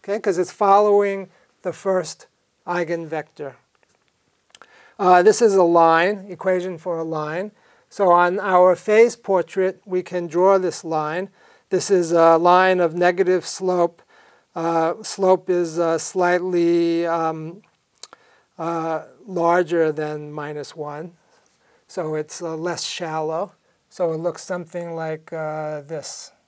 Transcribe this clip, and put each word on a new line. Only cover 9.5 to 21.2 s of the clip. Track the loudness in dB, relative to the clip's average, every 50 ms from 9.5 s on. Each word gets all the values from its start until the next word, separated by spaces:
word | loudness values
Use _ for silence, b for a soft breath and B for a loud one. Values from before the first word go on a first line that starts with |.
| -2 -2 -2 -2 -2 _ _
we | -6 -6 -6 -4
can | -4 -6 -6 -6
draw | -4 0 2 4 4 4 4
this | 2 -2 -4 -6 -8
line. | -6 -4 -4 -4 -4 -4 -6 -6 -8 b b b b b b b b
This | -4 -4 0 2
is | 2 2 2 2 4
a | 4 6 6 6
line | 6 6 6 6 6 6 4 2 2
of | 0 0 0
negative | 2 0 0 2 2 0 0 0 0 -2
slope. | -6 -10 -6 -4 -2 0 0 0 -2 _ _ _ b b b b b b b b b b
Uh, | -6 -4 -2 -2 0 0 -2 -4 -6 -8
slope | -12 -6 0 2 2 2 2 2 -2
is, | -2 -2 -2 -4 -2 -2
uh, | 0 0 0
slightly, | -2 -4 -6 -4 -2 0 0 0 0 -2 -2 -2 0 2 2 2 2 0 0 0 -2 -2
um, | -2 -2 -2 -2 -4 -6 -6 -10 -12 -14 -16 _ _ _ _ _ _ _ _ -20 b b b b b b b b b b -10
uh, | -8 -6 -6 -6 -4 -4 -6 -6 -8 -12 -20 _ -18
larger | -10 -6 -2 0 2 2 2 2 0 0 0 0 0
than | 0 -4 -6 -6 -8 -10 -12 -12
minus | -12 -10 -10 -10 -10 -10 -12 -12 -12
one. | -12 -12 -10 -10 -12 -14 -14 _ _